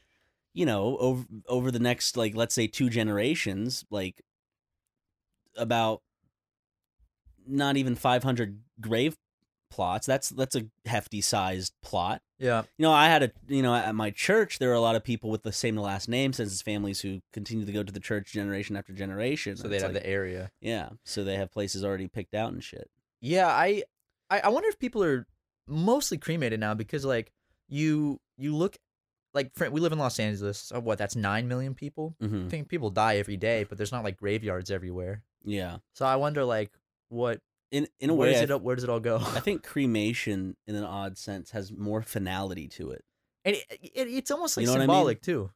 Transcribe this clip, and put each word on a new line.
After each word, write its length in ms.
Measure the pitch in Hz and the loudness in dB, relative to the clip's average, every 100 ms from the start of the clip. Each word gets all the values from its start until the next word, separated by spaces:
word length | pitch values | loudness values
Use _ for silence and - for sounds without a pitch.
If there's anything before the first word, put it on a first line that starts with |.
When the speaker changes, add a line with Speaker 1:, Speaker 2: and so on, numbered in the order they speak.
| _ _ _ _ _ | _ _ _ _ _
Speaker 1:
you 140 | 165 170 | 0 2
know, 320 | 104 104 131 | 2 2 2
over, 260 | 127 127 127 110 - | 2 2 -4 -12 -2
over 240 | 127 127 | 0 2
the 80 | 120 | 2
next, 380 | 120 120 - - | 2 2 0 0
like, 180 | 113 | 0
let's 200 | 110 117 | 2 0
say 120 | - 110 | 2 0
two 240 | - 127 | 2 2
generations, 960 | 117 110 101 117 165 - 95 113 123 - | 2 2 2 2 0 -2 -2 -4 -6 -6
like, 320 | 104 95 - _ _ _ _ _ _ _ _ _ _ _ _ _ - | -4 -4 -6 _ _ _ _ _ _ _ _ _ _ _ _ _ -6
about 460 | 117 117 113 110 - _ _ _ _ _ _ _ _ _ _ _ - - 117 | 0 2 2 0 -6 _ _ _ _ _ _ _ _ _ _ _ -20 -20 -4
not 300 | 139 139 139 | 0 2 2
even 180 | 131 | 2
five 280 | 120 135 123 | 2 4 4
hundred 360 | 131 123 110 101 - - | 4 2 0 -4 -16 -12
grave 360 | 110 113 143 160 _ _ _ _ _ | 0 2 2 0 _ _ _ _ _
plots. 360 | - 90 95 - | -4 -2 0 0
That's, 240 | 135 - | 0 0
that's 260 | 131 131 135 | -4 -2 -2
a 100 | 110 - - | -4 -10 -4
hefty 340 | 117 - 104 | -4 -4 -4
sized 540 | 98 107 92 92 92 - | 0 0 0 -2 -6 -10
plot. 400 | - 98 87 - - _ | -4 -2 0 -2 -8 _
Speaker 2:
Yeah. 240 | 127 113 110 - | 0 0 -2 2
Speaker 1:
You 60 | |
know, 80 | 160 | 6
I 140 | 151 156 | 8 8
had 160 | 160 | 6
a, 100 | 131 - - | 4 0 -4
you 140 | 139 | 0
know, 120 | 127 | 4
at 200 | 120 110 | 2 0
my 160 | 110 107 | -2 -2
church, 480 | 98 - 214 202 - | -2 2 4 2 0
there 120 | 127 | 2
were 40 | |
a 60 | 120 | 4
lot 160 | 117 113 | 4 2
of 80 | |
people 260 | 120 117 110 | 0 -4 -2
with 120 | 107 | -4
the 100 | 110 | -4
same 240 | - 123 107 | -2 -2 -2
last 320 | 101 98 - | -2 -6 -2
name, 240 | 120 135 | 0 0
census 300 | 127 107 95 | 0 -4 -4
families 380 | - 104 101 98 | -4 -2 -2 -4
who 200 | 98 95 - | -6 -8 -10
continue 340 | - 101 113 104 | -12 -6 -4 -2
to 60 | |
go 100 | 104 | -4
to 100 | 98 | -4
the 80 | 98 | -8
church 320 | - 107 98 | -4 -4 -4
generation 440 | 107 101 98 101 101 | -6 -4 -4 -4 -6
after 160 | - | -8
generation. 640 | 95 98 95 120 147 - 92 | -8 -6 -4 -2 -2 -6 -8
Speaker 2:
So 80 | |
Speaker 1:
And 80 | 101 | -4
Speaker 2:
they'd 40 | 101 | -2
Speaker 1:
it's 60 | |
Speaker 2:
have 80 | 95 | -2
Speaker 1:
like, 80 | 95 | -2
Speaker 2:
the 60 | - | -2
area. 420 | 98 95 90 92 - | -2 -2 -6 -10 -10
Speaker 1:
yeah. 300 | - 113 67 113 | -6 -6 -6 -12
So 200 | - - | -10 -6
they 120 | 98 98 | -2 -2
have 140 | 95 | -4
places 340 | - 101 98 | -4 -4 -2
already 240 | 101 98 95 | -2 -2 -4
picked 260 | 113 92 | -8 -6
out 180 | 104 113 | -4 -4
and 100 | - | -4
shit. 260 | - - - _ _ _ | -10 -14 -16 _ _ _
Speaker 2:
Yeah, 280 | 117 180 180 | 0 4 6
I, 340 | 127 175 208 - _ _ _ _ | 6 4 2 -2 _ _ _ _
I, 100 | 196 | 2
I 80 | - | 4
wonder 200 | 247 427 | 4 2
if 100 | 415 | 0
people 260 | 247 226 | -2 2
are 220 | 180 135 - _ _ _ - | 2 2 -2 _ _ _ -6
mostly 500 | 147 185 262 285 170 | 0 4 4 2 -4
cremated 420 | - 165 127 110 | -2 -2 0 0
now 140 | 107 | 0
because, 300 | 107 110 151 | -2 -2 -4
like, 280 | 135 123 110 _ _ _ _ | 0 0 -2 _ _ _ _
you, 520 | 139 156 151 147 139 _ - | -2 2 2 0 -2 _ -10
you 200 | 139 151 | -4 0
look, 220 | 185 - _ _ _ _ _ | 0 -2 _ _ _ _ _
like, 200 | 143 131 | -2 -2
for, 160 | - - | -2 -2
we 100 | 143 | 2
live 120 | 170 | 2
in 60 | 160 | 2
Los 200 | 135 - | 0 0
Angeles. 400 | 107 101 101 101 | 0 0 -4 -4
So 220 | - 120 | -6 -4
what, 160 | 117 104 | -2 0
that's 200 | 101 117 | 0 0
nine 320 | 104 104 123 | 0 0 0
million 260 | 123 135 | -2 -4
people? 420 | 131 143 - 160 160 | -6 -10 -8 -8 -6
Speaker 1:
Mm-hmm. 240 | 107 104 90 | -4 -2 -2
Speaker 2:
I 20 | |
think 200 | 156 147 | -6 -4
people 200 | 175 113 | -2 0
die 260 | 95 110 104 | 2 4 4
every 200 | 101 101 | 0 -2
day, 280 | 107 113 | 0 0
but 120 | 101 95 | 0 -4
there's 160 | 104 | -4
not, 120 | 123 | -2
like, 120 | 107 92 | -4 -4
graveyards 540 | 101 107 110 92 90 | -2 -2 -2 -4 -4
everywhere. 520 | 98 90 90 90 104 - _ | -6 -4 -6 -6 -8 -12 _
Speaker 1:
Yeah. 340 | 101 101 90 87 - | -6 -4 -4 -8 -14
Speaker 2:
So 140 | - 135 | -2 0
I 100 | 135 | 2
wonder, 280 | 147 147 | 2 0
like, 280 | 127 113 107 - _ _ _ | 0 0 -2 -8 _ _ _
what 300 | 117 120 113 - _ _ | -2 -2 -2 -8 _ _
Speaker 1:
In, 160 | 139 147 - | -2 -2 -2
in 100 | 135 | 0
a 40 | |
Speaker 2:
where 140 | 160 127 | 4 6
Speaker 1:
way, 40 | 131 | 6
Speaker 2:
does 100 | 117 | 4
Speaker 1:
I 40 | |
Speaker 2:
it, 80 | 139 | 2
where 120 | 107 | 0
does 100 | 127 | -2
it 60 | 123 | 0
all 100 | 117 | 0
go? 160 | 113 113 | 2 0
<laughs> 60 | 110 | 0
Speaker 1:
I 60 | 120 | 0
think 220 | 202 202 | 0 -2
cremation, 960 | - - 135 110 104 120 - 98 95 92 - | -4 0 2 4 2 0 -2 -2 -4 -8 -8
in 80 | |
an 100 | 104 | -6
odd 340 | 104 98 98 95 | -6 -6 -8 -8
sense, 320 | - 98 90 | -10 -10 -8
has 200 | 113 95 | -8 -8
more 320 | 104 104 110 | -6 -2 -2
finality 640 | 110 113 95 95 98 90 73 | -2 -4 -2 -2 -4 -6 -10
to 220 | - 82 | -10 -10
it. 120 | 62 - _ _ _ | -10 -14 _ _ _
Speaker 2:
And 120 | 190 196 | -2 -2
it, 100 | - | -4
it, 380 | - 185 - 254 | -16 -10 -6 -4
it's 220 | 254 254 | -4 -2
almost, 260 | 285 339 - | -2 -2 0
like, 60 | |
Speaker 1:
You 60 | 117 | 2
know 40 | |
what 40 | 131 | 4
I 100 | 135 | 6
mean? 20 | |
Speaker 2:
symbolic, 340 | 185 156 113 | 6 4 0
too. 280 | - 160 95 | -2 -2 -4